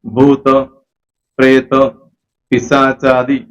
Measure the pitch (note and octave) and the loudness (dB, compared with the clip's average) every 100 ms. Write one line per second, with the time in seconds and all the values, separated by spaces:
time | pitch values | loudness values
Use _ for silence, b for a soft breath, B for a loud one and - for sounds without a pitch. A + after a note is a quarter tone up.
0 | A2+ A#2 C#3 C3+ C3+ C3+ C3 _ _ _ | -8 0 2 2 0 -2 -2 _ _ _
1 | _ _ _ - C3 C3+ C3 C3+ C3+ - | _ _ _ -2 2 2 0 -2 -2 -4
2 | _ _ _ _ _ B2 A#2 C#3 C3+ B2+ | _ _ _ _ _ -4 -2 -2 -2 -2
3 | C3+ B2+ B2+ C3+ - | -2 -2 -2 -6 -8